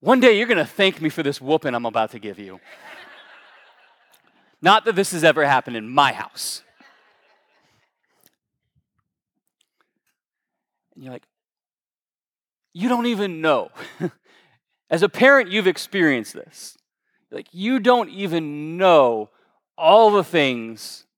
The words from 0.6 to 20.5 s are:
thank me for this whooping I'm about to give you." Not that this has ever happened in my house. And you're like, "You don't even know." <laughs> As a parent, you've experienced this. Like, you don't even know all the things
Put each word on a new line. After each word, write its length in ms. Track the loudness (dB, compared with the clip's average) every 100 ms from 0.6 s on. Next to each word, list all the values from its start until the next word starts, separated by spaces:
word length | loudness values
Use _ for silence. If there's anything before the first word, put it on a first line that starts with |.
| -2
thank 340 | 0 0 0
me 80 | -6
for 140 | -4
this 180 | -6 -6
whooping 340 | -4 -4 -2
I'm 120 | -6 -4
about 240 | -4 -6
to 80 | -8
give 200 | -16 -16
you." 220 | -18 -20 _ -20 -20 -20 -20 -20 -20 -20 -20 _ _ _ _ _ _ _ _ _ _ _
Not 240 | 2 4
that 120 | 2 -2
this 160 | -2
has 120 | 2
ever 220 | 2 2 2
happened 320 | 2 0 -10
in 100 | -4
my 240 | 0 0
house. 500 | 0 -14 -12 -12 -12 _ _ _ _ _ _ _ _ _ _ _ _ _ _ _ _ _ _ _ _ _ _ _ _ _ _ _ _ _ _ _ _ _ _ _ _ _ _ _ _ _ _ _
And 80 | _
you're 100 | -20
like, 120 | -20 _ _ _ _ _ _ _ _ _ _ _ _ _ _ _
"You 160 | -8 -4
don't 160 | -2 -2
even 340 | -4 -6 -4
know." 300 | 0 0 -2 -14 -20 -10
<laughs> 120 | -10 _ _ _ _ _ _ _ _
As 120 | -2
a 60 | -2
parent, 420 | 2 4 4 2
you've 160 | -2 -2
experienced 680 | -2 -6 0 0 0 -6
this. 420 | -16 -20 -20 -20 -20 _ _ _ _ _
Like, 180 | -18 -16
you 260 | -10 -4 -2
don't 300 | 2 2 0
even 640 | -8 -6 -4 -6 -10 -10 0
know 540 | 4 6 4 0 -8 _ _ _ _ -2
all 320 | 4 6 6
the 120 | 4
things 840 | 0 0 0